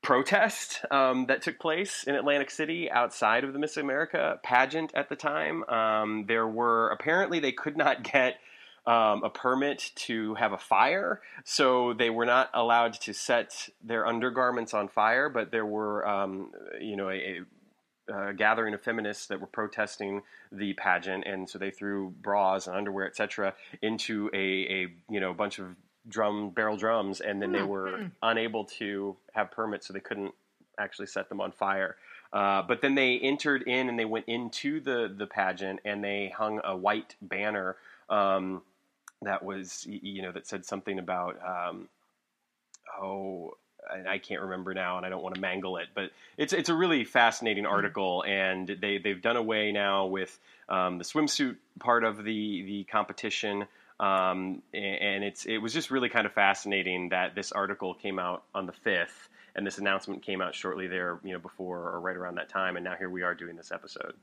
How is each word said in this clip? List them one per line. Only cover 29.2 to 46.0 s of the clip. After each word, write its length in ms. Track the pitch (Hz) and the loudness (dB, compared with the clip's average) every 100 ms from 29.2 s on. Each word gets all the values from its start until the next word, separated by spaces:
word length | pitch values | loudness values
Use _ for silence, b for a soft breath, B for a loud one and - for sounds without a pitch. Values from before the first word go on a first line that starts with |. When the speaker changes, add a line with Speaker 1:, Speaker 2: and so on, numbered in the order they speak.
| - | -8
Speaker 1:
have 160 | 110 101 | -4 -2
permits, 340 | - 110 104 - | -2 -4 -4 -8
so 60 | |
they 80 | 95 | -12
couldn't 340 | - 104 98 - _ _ _ - | -8 -6 -6 -8 _ _ _ -8
actually 280 | 101 - 101 | -8 -6 -8
set 220 | 101 98 | -6 -6
them 140 | 101 | -4
on 100 | 95 | -6
fire. 440 | - 98 98 95 - B B B | -2 0 2 0 -4 B B B
Uh, 300 | 101 101 98 | 2 4 4
but 180 | 92 117 | 2 2
then 140 | 143 | 2
they 240 | 139 131 123 | 4 4 2
entered 440 | 131 143 156 135 | 2 0 2 0
in 280 | 123 127 127 | 2 0 0
and 80 | 120 | 0
they 80 | 110 | -2
went 180 | 113 107 | -2 -2
into 540 | 117 117 - 139 156 | -4 -4 -4 -4 -2
the, 320 | 139 123 113 | -2 0 -2
the 120 | 98 104 | -4 -6
pageant, 540 | - 95 90 95 98 | 0 0 0 -4 -4
and 180 | 104 101 | -4 -4
they 280 | 101 101 98 | -2 -2 -4
hung 240 | - 107 107 | -2 -2 -2
a 100 | - | -4
white 400 | 92 98 107 - - | 0 0 0 -2 -18
banner, 560 | 95 95 104 104 92 95 B B B | -8 -4 -2 -2 -4 -6 B B B
um, 540 | 107 98 95 92 92 - _ _ _ - _ | 2 4 4 0 -6 -10 _ _ _ -20 _
that 220 | 98 95 | -4 -4
was, 400 | 90 95 92 - - | -4 -8 -8 -12 -10
y-, 140 | 101 | -10
you 200 | 101 98 | -10 -8
know, 100 | 95 | -8
that 140 | 87 - | -8 -8
said 180 | 98 | -8
something 340 | - 98 98 95 | -6 -6 -4 -4
about, 380 | 90 90 90 - 90 | -2 -2 -2 -4 -6
um, 420 | 90 87 92 92 _ _ _ _ _ _ _ _ - - - | -4 -4 -6 -14 _ _ _ _ _ _ _ _ -20 -16 -10
oh, 560 | 98 98 95 92 82 - _ _ - | -6 -6 -6 -8 -10 -14 _ _ -10
and 160 | 95 92 | -8 -4
I 100 | 98 | -4
can't 240 | - 98 | -4 -6
remember 320 | 95 92 92 | -4 -6 -6
now, 220 | 92 90 90 | -4 -2 -2
and 80 | 92 | -4
I 20 | |
don't 140 | 92 | -6
wanna 180 | 92 92 | -6 -4
mangle 380 | 95 92 95 90 | -4 -2 -4 -6
it, 100 | 87 | -6
but 160 | - | -6